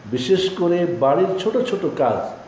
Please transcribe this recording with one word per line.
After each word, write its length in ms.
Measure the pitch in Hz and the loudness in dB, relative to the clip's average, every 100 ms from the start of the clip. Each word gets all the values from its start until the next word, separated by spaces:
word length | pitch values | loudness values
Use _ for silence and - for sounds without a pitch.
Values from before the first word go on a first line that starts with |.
| 104 | -6
বিশেষ 380 | 123 127 185 190 | -4 2 2 2
করে 360 | 185 175 175 175 | 0 0 2 0
বাড়ির 540 | - 135 175 190 185 | 2 2 4 2 0
ছোট 180 | 220 240 | -2 -2
ছোট 280 | - 202 165 - | -2 -2 -2 0
কাজ। 340 | 127 107 - - | 0 0 -4 -10